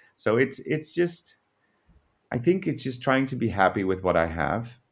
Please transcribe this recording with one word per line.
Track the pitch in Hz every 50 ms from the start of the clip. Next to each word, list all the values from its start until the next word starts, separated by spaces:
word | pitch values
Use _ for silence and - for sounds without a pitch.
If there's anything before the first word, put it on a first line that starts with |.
| _ _ _
So | - - 110 107
it's, | 120 135 135 - -
it's | - - 156 156 156 - -
just, | 170 175 170 170 - - - - _ _ _ _ _ _ _ _ _ _ _ _ _ _ _ _ _ _ - -
I | 127
think | 123 170 185 190 175
it's | 165 147 - -
just | 135 123 123 -
trying | 139 131 131 135
to | 135 139
be | 123 120 110
happy | 95 101 95 92 - 107 98
with | 92 92 90 92
what | 90 85
I | 85 82
have | 82 80 82 76 69 82 110 120 123 - _ _ _